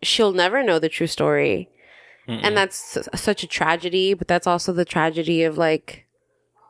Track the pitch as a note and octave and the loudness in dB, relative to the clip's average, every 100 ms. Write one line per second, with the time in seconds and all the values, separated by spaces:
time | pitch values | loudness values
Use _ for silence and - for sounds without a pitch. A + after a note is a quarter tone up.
0 | - - G#3+ F#3 F3+ B3+ A#3 E3 D#3+ - | -2 2 2 4 2 2 2 2 0 -2
1 | E3 - D3+ D3 C#3+ G2 F3+ _ - - | -4 0 0 2 2 -2 -6 _ -20 -20
2 | - _ - A3 G#3 G#3 F#3+ - - - | -20 _ -10 -4 0 2 0 -2 -6 -8
3 | - E3 - G3+ E3 - D#3+ E3 F3 F#3 | -6 -4 -2 -2 -4 -2 0 0 0 0
4 | F#3+ G3 - F3 F#3 F3 - F3 F3 E3+ | 0 0 0 0 2 0 0 -2 0 0
5 | D#3+ D#3+ D#3+ E3 D#3+ D#3 E3 D#3 - - | 0 0 0 2 2 2 2 0 -4 -20
6 | _ _ _ _ _ _ | _ _ _ _ _ _